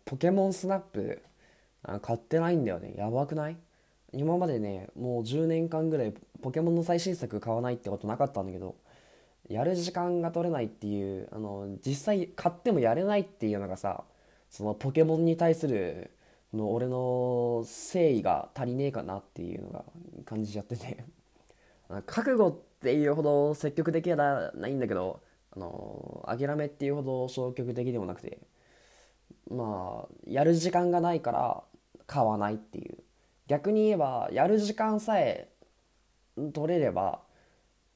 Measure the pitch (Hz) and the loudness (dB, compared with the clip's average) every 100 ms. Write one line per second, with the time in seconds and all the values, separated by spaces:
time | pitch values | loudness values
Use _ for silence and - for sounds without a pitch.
0 | - 135 170 196 196 185 185 196 185 - | -10 0 2 4 4 2 0 -2 -4 -6
1 | - - - _ _ _ _ _ - 101 | -4 -6 -12 _ _ _ _ _ -10 -8
2 | - 117 - 160 165 175 117 90 98 - | -4 -6 0 0 2 2 0 -2 -6 -6
3 | 104 120 139 156 151 170 - _ _ _ | -2 0 -2 -4 -6 -8 -16 _ _ _
4 | _ - 151 175 180 123 104 98 95 - | _ -4 0 2 2 0 -2 -6 -10 -6
5 | 123 120 113 143 165 165 165 160 160 156 | -4 -2 -2 0 2 2 0 0 0 2
6 | 110 104 - - 131 143 170 170 170 175 | 0 -4 -12 -10 -6 0 2 2 2 0
7 | 180 175 120 104 117 113 123 120 - 98 | 0 -4 -4 -4 -2 0 0 -4 -4 -6
8 | 104 120 139 143 95 92 92 - _ - | -4 -2 -2 -2 -6 -6 -10 -12 _ -20
9 | - - _ _ - 107 147 180 175 180 | -20 -20 _ _ -6 -2 0 0 -2 -2
10 | 175 175 170 170 170 156 113 - 104 104 | -2 0 0 0 0 0 -4 -6 -6 -4
11 | 98 95 - 107 104 98 101 98 - 139 | -4 -6 -8 -10 -8 -8 -10 -8 -4 -2
12 | - 202 175 - - - 247 160 117 131 | 0 0 -2 -2 -2 0 0 4 4 4
13 | 196 208 - - 107 104 98 95 101 - | 2 0 0 -2 -2 -2 -4 -4 -4 -6
14 | - _ _ _ _ - 104 104 135 147 | -10 _ _ _ _ -6 -4 -2 0 4
15 | 160 160 165 165 170 165 156 113 87 82 | 4 6 4 4 4 4 2 0 -2 -6
16 | - _ _ _ _ 110 107 113 127 127 | -12 _ _ _ _ -4 -2 0 -2 -2
17 | 127 127 123 123 120 117 117 - - 185 | 0 0 0 2 2 0 -2 -6 -2 4
18 | 165 120 95 80 - - 123 123 139 120 | 4 4 2 0 -2 -4 -2 0 -2 -2
19 | 85 98 - - 87 - 95 - - 170 | -6 -8 -10 -10 -8 -8 -10 -12 -14 -18
20 | - - - 110 107 101 101 117 123 - | -18 -16 -8 -4 -4 -6 -6 -8 -8 -12
21 | 120 - _ _ _ _ _ _ - 98 | -14 -20 _ _ _ _ _ _ -14 -12
22 | - - 226 247 190 - - _ 131 147 | -8 -2 2 6 6 4 -8 _ 2 4
23 | 147 147 147 143 147 151 151 147 160 160 | 4 4 4 4 4 2 -2 0 0 2
24 | 170 156 143 139 82 - 101 135 117 98 | 2 2 2 2 -2 -4 -4 -2 0 0
25 | 92 - _ _ _ - 90 - 104 101 | -2 -6 _ _ _ -12 -10 -10 -10 -12
26 | - - - 120 139 151 147 143 139 147 | -12 -10 -6 -2 0 0 -2 -2 -2 0
27 | 135 131 127 127 127 123 123 120 123 120 | 0 -2 -2 -2 -4 -2 -4 -2 -2 -2
28 | 92 90 - - - _ _ _ _ - | -4 -6 -10 -14 -16 _ _ _ _ -20
29 | _ _ - - - 123 113 101 90 - | _ _ -20 -20 -10 -6 -4 -4 -6 -8
30 | - - - 127 151 170 170 175 180 175 | -10 -14 -2 2 6 6 4 4 4 4
31 | 170 170 143 143 131 - - - _ - | 4 0 0 0 0 -2 -8 -20 _ -20
32 | - 143 113 107 104 110 - - - - | -4 2 4 4 0 -2 -8 -14 -12 -14
33 | - _ _ _ - 143 185 214 214 196 | -20 _ _ _ -2 0 2 4 4 4
34 | 143 127 98 104 165 214 208 214 220 214 | 2 0 0 2 4 4 2 0 0 0
35 | 214 208 131 - - _ _ _ _ _ | 2 2 2 0 -8 _ _ _ _ _
36 | _ _ _ - 147 151 156 175 131 90 | _ _ _ -8 -6 -2 0 2 2 0
37 | 95 - - _ _ _ _ _ _ | -2 -4 -10 _ _ _ _ _ _